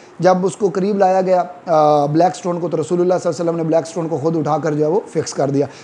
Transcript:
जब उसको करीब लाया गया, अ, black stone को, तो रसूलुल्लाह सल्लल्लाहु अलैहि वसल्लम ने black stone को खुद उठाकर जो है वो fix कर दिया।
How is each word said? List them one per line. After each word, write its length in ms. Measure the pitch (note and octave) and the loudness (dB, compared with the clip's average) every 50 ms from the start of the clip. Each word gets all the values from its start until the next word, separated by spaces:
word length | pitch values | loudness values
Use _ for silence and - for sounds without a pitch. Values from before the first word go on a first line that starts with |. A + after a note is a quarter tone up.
| - - - - | -20 -20 -8 0
जब 240 | E3 F#3 F#3 F3+ F#3 | 2 2 4 4 0
उसको 240 | F#3 - - G#3+ F3+ | -2 -2 0 -2 -2
करीब 300 | - G3 F#3 G#3 G#3 G3 | 0 0 -2 -2 0 2
लाया 220 | G3 F#3 F#3+ F#3+ | 2 2 2 2
गया, 200 | F#3 F#3 F#3 F3+ | 2 2 2 0
अ, 120 | F3 F3 - - - F#3 D#3+ D#3 D3+ D3+ D3+ D3 C#3+ | 0 -4 -8 -12 -4 0 2 4 4 4 4 2 2
black 280 | C#3+ D3+ D#3+ E3+ F#3 F3+ | 2 2 2 2 2 0
stone 240 | - - F3+ F3 E3+ | -2 -6 -4 -4 -4
को, 100 | F3 D#3+ | -4 -4
तो 80 | E3 | -2
रसूलुल्लाह 420 | D#3 D3 D3+ F3+ F3 F3 F3+ F3+ D#3+ | -4 -2 -2 0 0 2 2 0 0
सल्लल्लाहु 260 | - F3 D3 D3+ E3+ | -2 -4 -4 -2 -2
अलैहि 60 | E3 | -2
वसल्लम 40 | E3+ | -2
ने 140 | E3+ D#3+ D#3+ | -2 -2 0
black 180 | E3 E3 D#3 | 0 0 0
stone 220 | - - F3+ D#3+ D#3 | -2 -8 -6 -4 -4
को 100 | E3 C#3 | -4 -2
खुद 180 | C#3 E3 E3 | -2 -2 -2
उठाकर 380 | E3 C#3+ D3 D#3 D3+ C#3 D#3 D3+ | 0 -2 -2 -2 -2 -2 -2 0
जो 100 | D3 D3+ | 0 0
है 60 | D3+ | 0
वो 140 | F3 A3+ - - - | 0 -2 -2 -2 -6
fix 180 | D#3+ - - | -6 -6 -4
कर 180 | - F3 C#3 C#3 | -4 -2 -2 0
दिया। 180 | C#3 C#3 C#3+ B2+ - - | 0 0 -2 -2 -6 -18